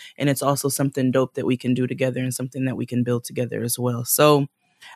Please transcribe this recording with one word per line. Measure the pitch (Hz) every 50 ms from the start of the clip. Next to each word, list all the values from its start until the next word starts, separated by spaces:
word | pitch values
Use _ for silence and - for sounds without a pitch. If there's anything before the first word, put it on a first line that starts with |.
| - - -
and | - 139 143
it's | 139 - 131
also | 139 143 135 - 139
something | - - 139 135 - 139 131 131
dope | 127 135 135 - -
that | 139 -
we | - 127 123
can | - 123 127
do | 123 127
together | 123 123 127 135 131 123 127
and | 127 127 123
something | - 127 127 - 135 131
that | 131 123 -
we | 123
can | - 123 120 120
build | 123 120 120 -
together | - - 123 123 113 113 107 110
as | 120 - -
well. | 123 123 120 117 123
So | - - - 151 151 147 143 143 - _ _ _ _ _ _ - - -